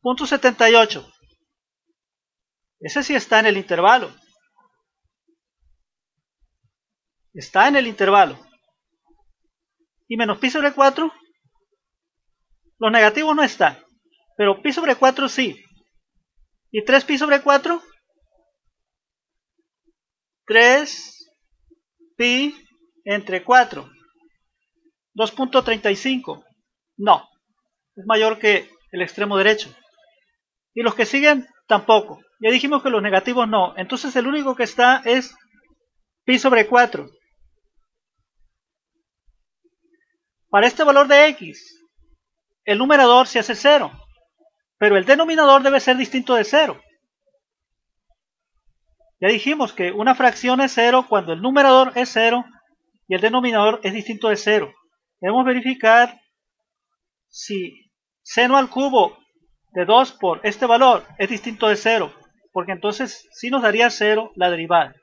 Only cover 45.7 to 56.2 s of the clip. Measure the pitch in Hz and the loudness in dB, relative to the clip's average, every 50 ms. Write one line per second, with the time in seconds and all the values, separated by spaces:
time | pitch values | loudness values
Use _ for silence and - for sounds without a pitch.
45.7 | 277 269 - 262 254 254 262 254 - 262 247 - 247 233 208 214 - 294 311 262 | 0 0 0 0 -2 -2 -2 -6 -6 -8 -2 0 0 0 0 0 0 0 0 0
46.7 | 165 - _ _ _ _ _ _ _ _ _ _ _ _ _ _ _ _ _ _ | -4 -12 _ _ _ _ _ _ _ _ _ _ _ _ _ _ _ _ _ _
47.7 | _ _ _ _ _ _ _ _ _ _ _ _ _ _ _ _ _ _ _ _ | _ _ _ _ _ _ _ _ _ _ _ _ _ _ _ _ _ _ _ _
48.7 | _ _ _ _ _ _ _ _ _ _ - 190 233 - - 269 302 302 269 202 | _ _ _ _ _ _ _ _ _ _ -2 0 0 0 -2 -4 -4 -4 -4 -6
49.7 | - - 185 180 190 208 214 254 254 - 233 247 226 - - 247 254 254 277 262 | -6 -8 -8 -6 -6 -4 0 0 0 2 2 0 0 0 -4 -2 0 0 -2 -2
50.7 | - - 233 240 240 254 254 - 226 202 185 165 165 165 196 254 269 285 277 269 | 0 0 2 2 2 2 0 0 -2 -2 -2 -4 -10 -6 -4 -2 2 4 4 6
51.7 | 254 262 262 254 - 240 247 247 - 226 226 233 240 247 247 _ _ _ _ _ | 6 6 4 2 0 -6 -6 -4 -2 0 0 0 0 -2 -6 _ _ _ _ _
52.7 | _ _ _ _ _ _ _ _ 185 185 190 226 226 254 247 247 226 214 208 214 | _ _ _ _ _ _ _ _ -4 -2 -2 0 0 0 -2 0 0 2 2 2
53.7 | 214 214 - 190 190 220 202 - 226 202 - 226 208 208 - 208 214 208 165 139 | 0 0 -6 -8 -8 -8 -10 -10 -12 -6 -2 -2 -2 -2 0 0 0 0 -2 -4
54.7 | _ _ _ _ _ _ _ _ _ _ - 185 214 247 254 262 254 247 233 254 | _ _ _ _ _ _ _ _ _ _ -6 -2 -2 0 0 0 -2 -4 -4 -6
55.7 | 262 262 - 220 226 233 240 240 - _ | -8 -2 2 4 4 4 4 2 -2 _